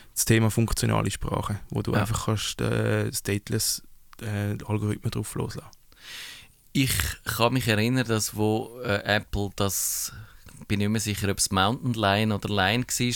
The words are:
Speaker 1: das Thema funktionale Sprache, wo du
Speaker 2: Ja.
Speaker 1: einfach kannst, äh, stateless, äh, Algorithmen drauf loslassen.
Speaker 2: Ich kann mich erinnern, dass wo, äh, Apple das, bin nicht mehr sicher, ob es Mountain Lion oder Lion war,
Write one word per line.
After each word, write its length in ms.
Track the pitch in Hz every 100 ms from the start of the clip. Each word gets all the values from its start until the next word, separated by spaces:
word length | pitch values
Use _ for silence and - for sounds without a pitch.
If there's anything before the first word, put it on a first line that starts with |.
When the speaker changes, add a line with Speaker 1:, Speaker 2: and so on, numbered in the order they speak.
| -
Speaker 1:
das 120 | - -
Thema 260 | 113 110
funktionale 580 | 117 113 - 117 110 104
Sprache, 500 | - - - - 101 -
wo 100 | 113
du 120 | 107
Speaker 2:
Ja. 80 | 117
Speaker 1:
einfach 240 | 110 110 -
kannst, 340 | 107 - -
äh, 500 | 117 113 110 107 107
stateless, 680 | 113 - 101 - 113 - - - - - -
äh, 360 | 110 104 104 101 -
Algorithmen 420 | 107 104 107 113
drauf 240 | 113 107
loslassen. 360 | - 120 - - - - - - - - - - _ _
Speaker 2:
Ich 200 | - 131 - - -
kann 300 | - - 120
mich 140 | 131 117
erinnern, 380 | 107 117 131 113
dass 280 | 110 - 104
wo, 440 | 107 110 113 123
äh, 180 | 123 104
Apple 460 | 110 104 - 101 101 -
das, 580 | 98 - - - - - - - - - -
bin 100 | 101
nicht 100 | 104
mehr 120 | 110
sicher, 280 | 107 101 101
ob 100 | 98
es 100 | -
Mountain 420 | 95 98 139 127
Lion 380 | 113 101 101 110
oder 160 | 101 104
Lion 360 | 101 95 120 127
war, 280 | - 123